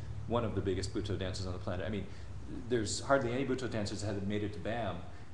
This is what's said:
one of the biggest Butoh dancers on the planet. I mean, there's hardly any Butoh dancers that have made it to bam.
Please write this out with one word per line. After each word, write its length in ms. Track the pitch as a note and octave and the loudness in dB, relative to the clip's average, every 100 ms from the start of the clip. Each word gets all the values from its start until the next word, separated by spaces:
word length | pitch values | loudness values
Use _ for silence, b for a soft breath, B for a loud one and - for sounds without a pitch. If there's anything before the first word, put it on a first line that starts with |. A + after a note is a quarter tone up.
| B B - | B B 0
one 180 | A#2 A2 | 2 2
of 80 | |
the 80 | F#2+ | 2
biggest 320 | F#2 F#2 G2 | 2 2 0
Butoh 240 | G#2+ G2+ F#2 | 0 0 0
dancers 300 | F#2 F2+ F#2 | 0 -2 -2
on 60 | |
the 60 | F2+ | -2
planet. 260 | G2 F2+ E2 | -2 -2 0
I 20 | |
mean, 160 | G#2 F2 B B - - - - | -2 -2 B B -8 -6 -6 0
there's 300 | A#2+ G#2 - | 2 2 0
hardly 320 | - C#3 A#2 | 6 6 6
any 120 | B2 C#3 | 2 2
Butoh 240 | C3 B2 | 0 0
dancers 300 | A2 G2+ G2+ | 0 0 -2
that 100 | G2+ | -2
have 140 | G2 F#2+ | 0 0
made 160 | G#2 | 0
it 100 | G#2 | 0
to 60 | F#2+ | -2
bam. 380 | F2+ A#2 G#2 F2 F2 B B | -2 0 -2 -2 -6 B B